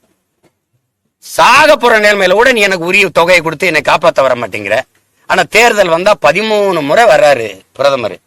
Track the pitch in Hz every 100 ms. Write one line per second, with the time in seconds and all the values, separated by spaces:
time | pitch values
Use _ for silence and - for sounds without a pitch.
0 | _ _ _ _ _ _ _ _ _ _
1 | _ _ - - 320 254 302 294 247 220
2 | 208 202 185 202 254 240 202 190 170 190
3 | 196 170 170 180 160 151 180 160 139 147
4 | 175 147 135 120 113 104 101 113 - _
5 | _ _ - 180 170 208 240 214 185 165
6 | 185 208 147 170 220 208 202 170 143 185
7 | 233 147 147 131 110 92 _ - 139 135
8 | 107 87